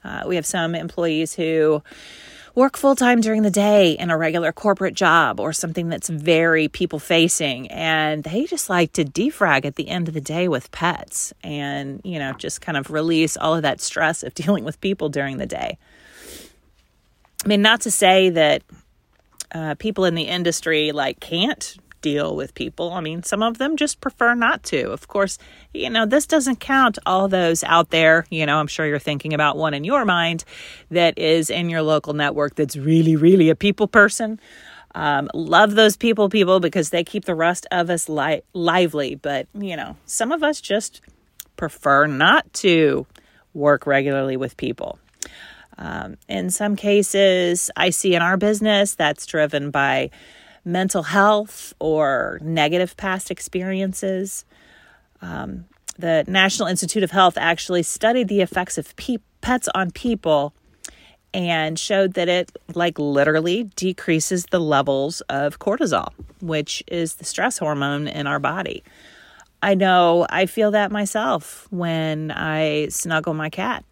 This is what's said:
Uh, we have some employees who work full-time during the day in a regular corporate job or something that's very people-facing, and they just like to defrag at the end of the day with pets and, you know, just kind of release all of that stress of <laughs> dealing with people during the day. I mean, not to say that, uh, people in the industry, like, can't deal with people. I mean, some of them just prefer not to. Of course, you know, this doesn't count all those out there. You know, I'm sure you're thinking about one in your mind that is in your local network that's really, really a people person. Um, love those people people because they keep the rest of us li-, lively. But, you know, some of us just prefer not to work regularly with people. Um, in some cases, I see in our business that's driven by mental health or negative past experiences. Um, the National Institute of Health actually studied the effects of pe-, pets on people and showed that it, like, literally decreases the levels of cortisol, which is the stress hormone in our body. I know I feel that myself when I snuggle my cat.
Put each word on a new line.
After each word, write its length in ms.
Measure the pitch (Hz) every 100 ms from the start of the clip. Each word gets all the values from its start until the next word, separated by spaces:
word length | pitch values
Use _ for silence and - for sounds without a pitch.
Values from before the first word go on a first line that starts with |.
| -
Uh, 180 | - -
we 80 | 180
have 100 | 156
some 300 | 185 165 170
employees 580 | 170 - 170 156 160
who 480 | - 160 160 156 151 - - - - - - -
work 240 | - 269 -
full-time 420 | 277 269 247 240
during 200 | 220 220
the 80 | 214
day 440 | 196 208 208 180
in 180 | 151 175
a 60 | 160
regular 340 | 160 170 165
corporate 420 | - 214 190 190
job 460 | - 180 165 139 104
or 120 | 113
something 380 | 160 170 165 170
that's 180 | 165 -
very 600 | 160 151 160 165 160 151
people-facing, 1000 | - 175 156 - 165 165 - 151 127 131
and 540 | - 165 160 156 156
they 220 | 151 185 302
just 240 | 330 -
like 240 | 180 165
to 100 | -
defrag 600 | 143 - 247 - 185 135 143
at 100 | -
the 140 | 147
end 180 | 180 165
of 60 |
the 80 | 156
day 260 | 139 160 180
with 240 | 135 -
pets 600 | - 170 170 - - - -
and, 560 | 175 147 143 143 139 135
you 160 | 190 165
know, 140 | 139
just 280 | 131 - -
kind 160 | - 147
of 140 | 135
release 440 | 151 160 165 160 -
all 200 | 160 165
of 80 |
that 180 | 151 -
stress 400 | - - 160 165
of 120 | 123
<laughs> 20 | -
dealing 280 | 156 196
with 160 | 120 -
people 300 | 196 196 156
during 280 | 143 139 135
the 100 | 131
day. 300 | - 62 - _ _ - - - - - _ _ _ _ _ _ _ _ -
I 40 | -
mean, 160 | 208
not 180 | 208 233
to 100 | 233
say 380 | - 190 190 185
that, 320 | 165 151 143 _ - _ _ _ _ _ _ -
uh, 220 | 165 160 147
people 300 | 220 202 185
in 100 | 165
the 80 |
industry, 680 | 156 180 170 165 165 156 151
like, 280 | 147 135 -
can't 580 | - 170 226 - - - _ - 156
deal 300 | 147 156 151
with 180 | 135
people. 400 | - 123 - 170
I 80 | 180
mean, 220 | 156 165
some 180 | 175 208
of 160 | 226 233
them 200 | 269 320
just 220 | 294 -
prefer 360 | 269 _ 240 240
not 260 | 233 320 -
to. 260 | 151 104
Of 160 | 98 -
course, 320 | 202 196 - - - _
you 160 | - -
know, 160 | 226 220
this 220 | 269 -
doesn't 320 | 311 262 247
count 400 | - 269 254 202
all 240 | - 185 196
those 360 | 190 170 165
out 260 | 151 165 165
there. 380 | 165 160 160 -
You 160 | 160 151
know, 140 | 151
I'm 80 | 147
sure 180 | - 156
you're 140 | 147
thinking 340 | - 143 156
about 240 | 151 147 147
one 160 | 160
in 100 | 143
your 220 | 160 277 220
mind 380 | 175 170 165 - - - - _
that 260 | 165 170 -
is 320 | 160 165 156
in 180 | 185 170
your 140 | 165
local 320 | 156 151 147
network 400 | 147 147 147 147
that's 220 | - 147 143
really, 400 | 139 160 160 156
really 340 | 165 190 160
a 60 | 160
people 320 | 202 190 208
person. 520 | - 202 - 220 220 _ - - - -
Um, 380 | - 151 143 143
love 400 | 147 160 170 214
those 240 | 208 220 202
people 320 | 233 214 202
people 300 | 214 180 190
because 320 | 170 180 151
they 120 | 170
keep 220 | 170 208 -
the 80 |
rest 320 | 165 165 175 -
of 180 | 175 170
us 180 | 170 -
li-, 360 | 151 143 156 _
lively. 640 | 185 170 180 175 151 135 139
But, 320 | 147 139 - 208
you 200 | 196 160
know, 220 | - 151 -
some 260 | - 233
of 120 | 320
us 180 | 302 302
just 400 | - 302 - - - _ _ _ - -
prefer 480 | 156 - 147 139 151
not 480 | 139 165 294 - - 202
to 420 | 165 151 139 - - _ _ _ 156
work 320 | 143 143 -
regularly 500 | 139 143 135 135 131
with 200 | 131 -
people. 420 | - - - - _ _ - - - - - -
Um, 380 | 80 82 - - -
in 220 | 196 180
some 240 | 180 208 202
cases, 960 | 208 202 196 196 196 185 175 180 - -
I 140 | 180
see 240 | - 196
in 80 | 170
our 160 | 170 185
business 560 | 208 208 214 202 202
that's 320 | - 151 151 -
driven 460 | 160 151 147 143
by 400 | 143 139 135 131 - - - - _ 175
mental 380 | 180 190 190
health 720 | 160 196 202 214 214 - - -
or 600 | 156 156 147 131 113 -
negative 560 | 151 165 151 175 180 -
past 320 | 196 185 -
experiences. 1120 | 185 - 185 185 190 196 185 196 185 196 - - _ _ _ _ _ _ _
Um, 440 | 180 170 - 190 175 _ - -
the 280 | 170 160 -
National 400 | 185 190 - 185
Institute 360 | 180 175 214
of 80 | 185
Health 260 | 196 185 -
actually 460 | 165 170 - 180
studied 440 | 165 - 220 247 202
the 140 | 202
effects 360 | 185 - 180 -
of 180 | 151 -
pe-, 220 | - 233 _ _
pets 280 | - 247 -
on 180 | 185 185
people 600 | - 240 214 165 151 147 _ _ _ - _ - _ _
and 440 | 190 175 160 156 160
showed 360 | - 196 190
that 160 | 185 175
it, 220 | 180 - - -
like, 240 | 170 175 -
literally 680 | 147 139 143 160 165 190 220 -
decreases 720 | 185 180 - 160 - 185 170
the 120 | 185
levels 640 | 156 143 139 135 135 - -
of 300 | 139 147 -
cortisol, 500 | - 233 262 113 - - - -
which 420 | 175 156 151 - -
is 280 | 175 165 -
the 100 | -
stress 320 | - 175 -
hormone 500 | 151 147 139 143 151
in 180 | - 143
our 140 | 143
body. 440 | 143 175 190 - _ - - - - - _ _
I 120 | 196
know 520 | 196 190 180 170 170 -
I 160 | 170 185
feel 260 | - 208
that 200 | 208 202
myself 760 | 208 202 214 240 165 - - -
when 600 | 185 170 160 160 156 156
I 560 | - 160 156 156 151 151
snuggle 460 | - 170 160 156
my 160 | 156 156
cat. 340 | 170 214 247 -